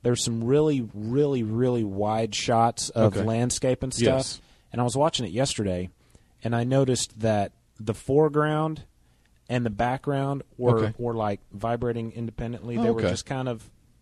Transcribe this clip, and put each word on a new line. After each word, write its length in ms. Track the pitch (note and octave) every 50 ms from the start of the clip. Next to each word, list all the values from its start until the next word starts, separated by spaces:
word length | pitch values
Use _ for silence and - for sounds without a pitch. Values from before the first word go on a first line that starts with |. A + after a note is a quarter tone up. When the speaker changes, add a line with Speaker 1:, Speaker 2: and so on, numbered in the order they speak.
Speaker 1:
There's 220 | - B2 A#2+ - -
some 200 | A#2+ A#2 A2+ A2+
really, 460 | A#2+ C#3 D3+ D#3 D#3 C#3+ C3 A2+ G#2 -
really, 500 | G#2 G#2+ A2+ B2 C#3+ D3 C#3+ C#3 B2 A2
really 400 | G#2+ A2 A#2 B2+ B2+ B2 A#2 A2
wide 500 | G2 F#2+ G2 G#2 G#2+ A2 A2+ A2+ G#2+ G2+
shots 560 | - - - A#2 A2+ A#2 A#2 - - - -
of 260 | - A#2 A2 G#2 F#2+
Speaker 2:
Okay. 80 | G#2 G2+
Speaker 1:
landscape 580 | A2 A2+ A#2 B2 B2+ - - - B2+ B2+ - C3+
and 100 | C3 A#2+
stuff. 100 | A#2+ A#2+
Speaker 2:
Yes. 380 | G2+ - C3 C3 - - - - _ _ _ _ _
Speaker 1:
And 100 | - A#2
I 20 | B2
was 120 | A#2+ G#2+
watching 280 | C3+ D3 E3 - - A#2+
it 40 | E2+
yesterday, 580 | F2 A#2+ C#3 - - - G#2 F#2+ F2+ F2+ F#2 F#2 - _ _ _ - - _ _ _ _ -
and 120 | A2+ A#2
I 80 | A#2+ A#2+
noticed 560 | B2+ C3 C3+ C3+ B2+ B2 - - - - G#2+
that 320 | A2+ A2 G#2+ G2+ G2+ - - _ _ _ _ -
the 120 | G#2+ A2+ A2
foreground – 880 | - - - C3+ D3 D#3 D3+ C#3+ D3+ D3+ D3+ D3+ D#3 D#3 D#3+ D#3 D#3 - - _ _ _ _ _ _ _ _ _ _ _
and 180 | - B2 B2 A#2+
the 40 | A2
background 760 | G2+ G2 A#2 B2 C3 C3 - C#3+ C#3 C#3 C#3 C#3 C#3 C3+ - _ -
were, 220 | - B2 A#2+ A#2 A2
Speaker 2:
Okay. 140 | A2 G#2+ G#2+
Speaker 1:
were, 160 | - A#2+ A#2+ A#2
like, 260 | A2+ G#2+ G#2 G2+ - - -
vibrating 600 | - G2 A2+ A#2 A#2 A#2 B2 A#2+ A#2 A#2 A2+ A2+
independently. 640 | - A#2 A#2 A2+ - - A#2+ A#2 A#2+ - G2 A#2+ A#2+
They 120 | A2+ A#2 A#2
Speaker 2:
Oh, 40 | A2+
Speaker 1:
were 60 | A2+
Speaker 2:
okay. 80 | G#2+ F2
Speaker 1:
just 160 | F#2 - -
kind 220 | - C#3 C3 B2+
of, 220 | B2+ A#2 G#2+ - - - _ _ _ _ _